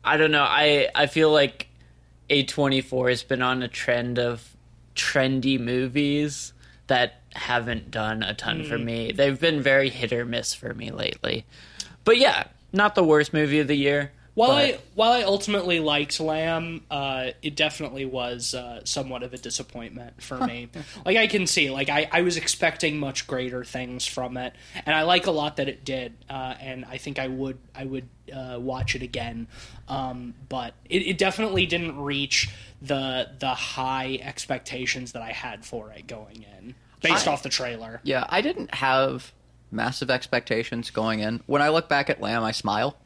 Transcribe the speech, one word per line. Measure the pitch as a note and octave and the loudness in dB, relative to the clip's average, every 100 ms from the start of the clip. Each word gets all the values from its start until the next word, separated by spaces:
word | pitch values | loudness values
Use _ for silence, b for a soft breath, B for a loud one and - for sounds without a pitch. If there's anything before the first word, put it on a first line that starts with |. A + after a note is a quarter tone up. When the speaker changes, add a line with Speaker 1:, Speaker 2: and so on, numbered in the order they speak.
Speaker 1:
I | - D3+ | 2 4
don't | D#3 | 6
know, | D3+ | 6
I, | C#3 G#2+ D3+ D3 C3 | 4 6 6 6 4
I | - C#3+ | 2 2
feel | D#3 D#3 | 4 6
like | D3+ C#3 - - - b b b _ - | 6 4 0 -16 -16 b b b _ 0
A | C#3+ | 2
twenty-four | C3+ - C#3 C3+ C3 B2+ B2+ | 2 2 2 2 0 0 2
has | B2 | 0
been | - C3 | 0 0
on | B2+ B2+ | 2 0
a | B2 | -2
trend | - - A#2+ A#2+ B2 | -4 0 0 0 0
of | A#2+ A#2 - - _ - - | 0 -2 -10 -20 _ -20 -12
trendy | - - C#3+ C3 C3+ C3 C3+ | -4 0 2 2 2 2 0
movies | A#2 B2+ C3 C3+ C#3+ D3 D3 C#3+ - b b b - | 0 -2 0 0 0 0 -2 -6 -12 b b b 0
that | B2+ B2 - - | 2 2 -2 -18
haven't | - - B2 A#2 A#2 - | -10 -2 0 0 -6 -6
done | A2+ G#2+ A2 | -4 -2 0
a | G2+ | -2
ton | G#2+ A#2 A2+ | -2 -4 -4
for | - A#2 | -4 -4
Speaker 2:
Mm. | |
Speaker 1:
me. | A#2 A#2 A2+ | -4 -4 -4
They've | A#2 C#3 C3+ | 2 2 4
been | E3 D3+ | 2 2
very | C3+ C3+ C3+ | 4 4 4
hit | C3 A#2 | 0 -2
or | A#2+ | -2
miss | A#2+ A#2 A2+ | -2 -4 -4
for | - - | -6 -8
me | A#2 A#2 | -10 -10
lately. | - - - - A2+ - B B B B B | -6 -6 -4 -4 -4 -8 B B B B B
But | - A#3 | 4 8
yeah, | C4 - - - - | 8 4 -2 -10 -4
not | F#3+ G#3 | 4 4
the | G3+ | 6
worst | E3+ D3+ D3 | 8 8 6
movie | D#3 D3+ D3 | 2 4 2
of | C#3 | 2
the | C#3+ | 2
year. | C#3 C#3+ C#3+ b b - | 4 2 -2 b b 4
Speaker 2:
While | A#3+ | 6
Speaker 3:
But | C#4+ C#4 | 6 4
Speaker 2:
I, | - - | 0 -8
while | - A3+ | 2 4
I | B3 | 4
ultimately | G3 G3 G3+ G3+ F3+ E3+ | 4 0 2 0 2 2
liked | D3+ D3 D3 - | 2 0 0 -2
Lamb, | D#3 D#3 D#3+ E3 E3 E3 - | -2 0 0 -2 -4 -10 -8
uh, | C#3+ C#3 C3 B2+ - | -6 -4 -4 -6 -6
it | D#3 D3 | -8 0
definitely | D3+ - D3 C3+ C3+ | 0 0 -8 -6 -6
was, | B2+ B2 B2 A#2+ | -4 -6 -6 -6
uh, | B2+ B2 A#2 | -6 -8 -12
somewhat | A#2 - C3 B2+ | -6 -4 -4 -6
of | B2 | -8
a | B2 | -10
disappointment | A#2+ - C3 A#2+ A#2 B2 A#2+ - | -8 -8 -8 -12 -12 -14 -18 -16
for | - B2+ | -12 -4
Speaker 3:
Huh. | B3+ | -4
Speaker 2:
me. | A#2+ A#2+ E3 D3 B | -6 -12 -16 -16 B
Like, | D3+ A3 | 0 2
I | G#3+ | 4
can | G#3 F3+ | 2 2
see, | - C#3+ | 2 0
like, | C3+ C#3 | 0 0
I, | D3 D3+ | 0 2
I | E3+ | 2
was | F3+ E3 | 2 0
expecting | - - E3 - E3 D3+ | -2 0 0 2 -2 -2
much | C#3 - - | -4 -6 -6
greater | C3+ B2+ B2+ | -4 -4 -6
things | B2 B2+ B2+ B2 - | -8 -8 -8 -6 -6
from | - B2 B2 | -4 -6 -6
it, | B2 - B B - | -8 -10 B B 2
and | D#3 | 2
I | |
like | D#3+ F3+ F#3 | 6 4 4
a | |
lot | D#3 D3 - | 0 -2 -2
that | C#3 | -4
it | - | -4
did, | C#3 C3 A#2+ A#2 - | -6 -6 -6 -12 -12
uh, | C3+ C3 C3 | -8 -8 -10
and | C3+ B2+ B2 | -12 -12 -12
I | C3 | -12
think | - C3+ | -8 -6
I | C3 | -4
would, | C3 C3+ C3 - | -4 -6 -8 -14
I | - | -12
would, | C3+ C3 B2+ - - | -8 -8 -10 -20 -16
uh, | C3+ B2+ B2 | -14 -10 -8
watch | B2+ B2+ C3 | -6 -4 -2
it | B2+ | -4
again. | B2 - A#2 A#2 A2+ B B B - | -4 -6 -6 -8 -12 B B B -8
Um, | C3 C3 B2 B2 - - | -6 -4 -8 -12 -16 -10
but | C3 A#2 - - | -8 -8 -12 -2
it, | F#3 | -2
it | F3 F3+ | 0 2
definitely | G3 F#3+ A3 F#3+ F3+ | 2 2 0 0 2
didn't | E3+ E3+ C#3 | 0 -2 -6
reach | C#3+ C#3 C#3 - - B B B | -4 -4 0 0 0 B B B
the, | C3+ C#3 C3+ B2+ - - | -4 -2 -2 -4 -4 -4
the | C3+ | -4
high | B2+ - - C3 C3+ C3 C3+ | -2 -4 -4 -2 -2 -4 -6
expectations | C3+ - - C3 - B2+ B2+ C3+ B2 | -8 -10 -6 -6 -6 -6 -4 -4 -6
that | A#2+ | -12
I | A2+ | -10
had | A2+ B2+ G#2+ - | -10 -10 -12 -12
for | A#2+ G#2+ | -12 -12
it | G#2+ - | -18 -16
going | A#2 G#2 A2+ G#2 G2 | -16 -16 -20 -20 -20
in, | G#2+ B2+ b b | -20 -20 b b
based | D#3+ F3+ - | 2 4 2
Speaker 3:
I | |
Speaker 2:
off | C#3+ | 0
the | C#3 | -2
trailer. | - B2+ A2+ A2+ A2+ | -4 -4 -6 -12 -10
Speaker 3:
Yeah, | C#3+ C3 B2 | -2 0 2
I | F#3 | 2
didn't | C4 F#4 - | 0 -4 -6
have | - C3+ C3 C3+ B2+ - - _ _ _ | -2 2 4 2 -2 -10 -20 _ _ _
massive | A2 A#2 C3 C3 | -4 -4 -4 0
expectations | B2+ - B2 - A2+ A#2 A#2 A2+ | 0 2 -2 0 -2 -2 -6 -4
going | - A2 A2 | -2 0 0
in. | G#2+ A#2 - | -2 -4 0
When | C#3+ | 2
I | D3 | 4
look | D#3+ E3 | 4 2
back | C#3+ C#3 | 0 2
at | - | -2
Lamb, | G#2 A#2 | 0 0
I | A2 | -2
smile | A2 G#2 G#2 C3 - | -2 0 0 0 -4